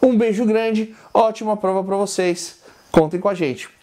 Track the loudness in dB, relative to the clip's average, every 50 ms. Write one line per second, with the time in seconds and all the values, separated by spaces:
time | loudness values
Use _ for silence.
0 | 4 4 4 4 2 2 0 0 0 0 0 0 0 0 -2 -2 -4 -4 -8 -20
1 | -20 -4 _ 2 2 2 0 -4 -4 -4 -4 -2 -2 -2 -2 -2 -2 -2 -2 -2
2 | -2 -4 -2 -2 0 -2 -2 -4 -6 -14 -16 _ _ -20 -20 _ _ _ 2 2
3 | 2 2 -2 -4 -2 -4 -2 -2 -4 -4 -4 -6 -10 -18 _ _